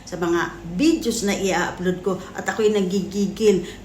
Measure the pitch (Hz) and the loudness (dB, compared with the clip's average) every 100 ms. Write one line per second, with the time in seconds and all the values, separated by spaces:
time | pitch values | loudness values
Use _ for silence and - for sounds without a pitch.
0 | - 175 175 170 156 - 170 180 302 320 | -12 -4 0 0 0 -6 -8 0 4 4
1 | 233 - 202 196 190 170 175 - 180 175 | 2 0 0 0 0 0 0 -2 -2 0
2 | 202 170 - - 202 - 214 214 180 196 | -2 -4 -6 -8 -4 2 2 4 2 0
3 | 180 202 196 170 220 185 - - | -2 0 -2 2 4 4 0 -6